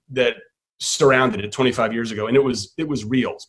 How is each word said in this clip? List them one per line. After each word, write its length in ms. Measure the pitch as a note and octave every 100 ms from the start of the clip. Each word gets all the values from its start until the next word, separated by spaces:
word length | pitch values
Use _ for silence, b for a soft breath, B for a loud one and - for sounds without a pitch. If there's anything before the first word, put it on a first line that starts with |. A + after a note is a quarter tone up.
| _
that 240 | B2+ B2 A2+ - _ _ _
surrounded 600 | - - D3+ B2+ C3 G#2
it 80 | G#2
twenty-five 440 | - B2+ A#2+ A2
years 180 | A#2 A#2
ago. 140 | G#2+ G#2+
And 100 | C3
it 80 |
was, 300 | C#3 A2+ G2+ -
it 100 | D#3+
was 200 | C#3 G#2+
real, 300 | C3 G#2+ -